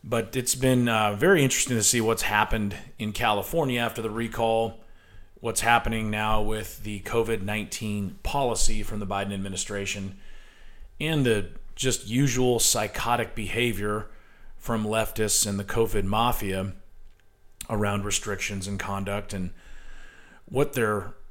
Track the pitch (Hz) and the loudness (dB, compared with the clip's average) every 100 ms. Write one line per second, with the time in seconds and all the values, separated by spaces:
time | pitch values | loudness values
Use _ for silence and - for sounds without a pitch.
0 | - 117 113 131 123 131 131 127 120 110 | -2 -2 -2 -4 -2 2 4 6 4 4
1 | 107 104 165 190 135 - - 120 104 120 | 2 4 4 6 6 2 0 2 4 4
2 | 113 113 101 104 107 113 101 - - - | 2 2 2 4 4 2 0 -4 -12 -8
3 | 110 104 117 104 - 165 139 120 117 - | -6 0 0 0 0 0 0 0 -2 -4
4 | 110 107 117 - 113 113 113 - - - | -6 -4 -6 -2 2 2 0 -4 -16 -20
5 | - - - - 117 110 117 117 113 110 | -18 -18 -18 -8 -4 0 4 4 4 -2
6 | 110 107 107 110 110 110 110 - 110 104 | -2 -2 2 4 4 0 -4 -10 -8 -8
7 | - 117 113 110 98 107 101 - 107 104 | -2 0 0 0 -2 -4 -4 -6 -4 -2
8 | 98 - - 143 131 110 - - - 107 | -4 -4 -2 0 0 6 6 6 2 -4
9 | 101 98 98 98 98 92 - 101 98 104 | -2 -2 -2 -4 -4 -6 -4 -4 -4 -6
10 | 98 98 - - - - - - - - | -8 -10 -14 -14 -16 -18 -18 -16 -18 -6
11 | 151 156 123 107 92 - - - 131 113 | -2 2 4 4 0 -6 -12 -2 0 0
12 | - 120 139 123 127 117 - 117 104 - | 0 2 2 4 4 4 4 2 0 -2
13 | 117 120 113 - 104 117 120 98 104 107 | 0 2 0 -4 -4 0 0 0 -2 -2
14 | - - - - - - - 113 107 110 | -4 -14 -20 -20 -16 -10 -2 -2 2 0
15 | 110 - 107 - 104 98 98 - 113 104 | 0 0 0 2 0 -2 -2 0 2 2
16 | 95 107 120 120 101 95 95 - - - | 2 2 2 2 -2 -2 -4 -6 -16 -18
17 | - - - _ - - - 107 104 101 | -18 -20 -20 _ -20 -18 -4 0 0 0
18 | 101 - - 98 - 101 95 98 - 98 | -2 -2 -2 -4 -4 -4 -4 -4 -4 -4
19 | 98 101 101 101 90 - - - - - | -2 -4 -4 -4 -6 -8 -14 -14 -12 -12
20 | - - - - - 127 143 131 107 104 | -14 -18 -20 -20 -4 0 2 2 2 0
21 | - - - | -4 -10 -14